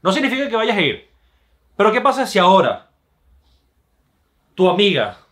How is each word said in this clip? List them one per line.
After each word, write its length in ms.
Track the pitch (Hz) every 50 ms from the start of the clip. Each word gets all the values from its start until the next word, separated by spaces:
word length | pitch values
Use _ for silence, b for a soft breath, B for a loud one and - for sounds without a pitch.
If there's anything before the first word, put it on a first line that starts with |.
No 120 | - 175 190
significa 340 | 302 277 240 233 262 277
que 80 | 240 220
vayas 220 | 220 226 240 220
a 40 | 202
ir. 280 | 170 135 101 - - _ _ _ _ _ _ _ _ _ _ _ _ _ _
Pero 160 | - 202 220
¿qué 80 | 208 247
pasa 260 | 226 277 262 254 262
si 140 | - - 196
ahora 500 | 180 180 190 190 147 120 101 - _ _ _ _ _ _ _ _ _ _ _ _ _ _ _ _ _ _ _ _ _ _ _ _ _ _ _ _ _ _ _ _ _ _ _
tu 140 | - 185 180
amiga 480 | 175 185 208 202 170 135 110 101 101 - _ _